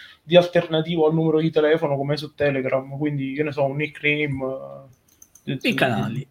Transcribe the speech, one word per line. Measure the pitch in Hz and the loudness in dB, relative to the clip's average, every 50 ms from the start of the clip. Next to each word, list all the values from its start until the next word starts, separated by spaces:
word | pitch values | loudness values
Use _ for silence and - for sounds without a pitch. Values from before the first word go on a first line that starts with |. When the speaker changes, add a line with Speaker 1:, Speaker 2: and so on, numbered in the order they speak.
| - - - _ _ | -20 -20 -20 _ _
Speaker 1:
di | 151 165 | 4 6
alternativo | 175 175 175 - 170 170 - 160 160 160 170 175 165 156 | 6 6 6 4 0 0 2 0 -2 0 0 0 2 4
al | 156 160 | 4 4
numero | 160 160 160 151 156 | 4 2 2 2 2
di | 160 165 | 2 2
telefono | 156 156 151 151 156 160 160 147 143 139 | 2 2 4 4 4 4 2 0 -2 -2
come | 143 143 147 | -2 -2 -2
su | 147 151 147 - | -4 -4 -8 -6
Telegram, | - 147 143 135 135 127 131 131 131 135 135 139 | -2 -2 0 0 0 -2 -2 -2 -2 -4 -6 -8
quindi, | 139 151 151 147 143 135 135 135 | -6 -4 -4 -4 -4 -4 -6 -4
che | 143 151 | -4 -4
ne | 151 139 | -4 -2
so, | 147 139 | -2 -2
un | 135 135 | -2 -2
nickname, | 147 151 151 151 - - 147 147 151 151 147 135 135 131 131 135 135 139 135 139 139 135 135 123 _ _ _ _ _ _ _ _ _ _ | -2 -4 -6 -6 -2 -2 0 0 0 0 -2 -4 -4 -6 -6 -6 -8 -10 -14 -16 -18 -20 -20 -20 _ _ _ _ _ _ _ _ _ _
eh, | - 139 131 | -8 -6 -4
Speaker 2:
I | - 269 214 | -2 -2 0
canali. | 135 151 131 117 104 - - - 143 143 - | 0 0 0 0 -2 -2 -4 -6 -6 -8 -10